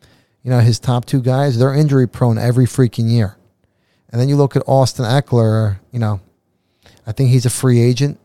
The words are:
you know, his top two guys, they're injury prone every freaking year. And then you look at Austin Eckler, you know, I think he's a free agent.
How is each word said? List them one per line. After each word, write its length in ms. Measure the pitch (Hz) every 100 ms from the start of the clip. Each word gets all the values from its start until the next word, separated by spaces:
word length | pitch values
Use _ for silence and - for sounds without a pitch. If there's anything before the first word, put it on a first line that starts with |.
| _ _ _ _
you 60 | 123
know, 100 | 123
his 200 | 117 110
top 260 | - 123 -
two 140 | 139
guys, 380 | 123 131 143 117
they're 160 | 135
injury 340 | 139 151 135 127
prone 300 | - 123 110
every 300 | 117 123 123
freaking 420 | - 123 - 113
year. 260 | 117 98 - _ _ _ _ _ _ _
And 100 | 120
then 80 | 135
you 80 | 143
look 180 | 139 139
at 80 | -
Austin 380 | 135 127 -
Eckler, 760 | 113 135 - 120 110 110 110 98 _
you 80 | 120
know, 220 | 110 98 - _ _ _ _ _ _ _ -
I 60 |
think 200 | 107 131
he's 140 | 127 117
a 40 |
free 320 | - 131 120
agent. 360 | 120 120 143 -